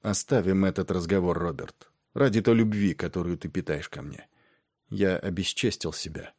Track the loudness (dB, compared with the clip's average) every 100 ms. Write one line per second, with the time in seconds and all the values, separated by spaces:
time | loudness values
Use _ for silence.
0 | -2 -2 2 2 4 4 2 0 -2 -2
1 | 0 0 2 0 -2 -6 -12 -16 -20 _
2 | _ 2 2 4 4 6 4 4 2 0
3 | -4 -2 -2 -4 -4 -6 -4 -6 -6 -12
4 | -12 -14 -20 _ _ _ _ _ _ 0
5 | 2 2 -2 -4 -4 -2 -2 -2 -6 -6
6 | -10 -12 -16